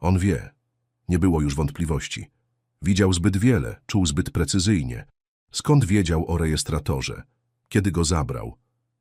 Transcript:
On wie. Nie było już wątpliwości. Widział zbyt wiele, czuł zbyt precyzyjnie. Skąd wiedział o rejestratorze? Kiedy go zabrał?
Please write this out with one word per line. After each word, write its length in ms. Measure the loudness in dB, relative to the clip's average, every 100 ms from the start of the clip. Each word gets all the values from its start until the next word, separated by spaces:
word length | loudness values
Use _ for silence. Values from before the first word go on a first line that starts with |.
On 180 | 0 2
wie. 360 | 2 0 -4 _ _ _ _ _ -2
Nie 100 | 2
było 220 | 2 2
już 140 | 0
wątpliwości. 720 | 0 -2 -2 -4 -4 -6 -12 -14 _ _ _ _ _
Widział 300 | 0 2 4
zbyt 240 | 2 2 2
wiele, 440 | 2 2 0 -8 -4
czuł 200 | 0 0
zbyt 240 | 0 -2
precyzyjnie. 760 | -2 -2 0 2 0 -2 -8 -14 _ _ _ _
Skąd 340 | -6 2 2
wiedział 460 | 4 2 2 0 0
o 80 | -2
rejestratorze? 840 | 0 -2 -2 -4 -4 -4 -6 -10 -16 _ _ _ -4
Kiedy 240 | 0 0
go 120 | 0
zabrał? 520 | 0 0 -2 -6 -12 -16 _ _ _ _